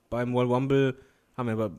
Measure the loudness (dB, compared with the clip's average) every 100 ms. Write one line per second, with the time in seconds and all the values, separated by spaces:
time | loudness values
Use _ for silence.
0 | -8 -4 -2 0 2 2 2 2 2 -2
1 | -12 _ _ -8 -4 -2 -4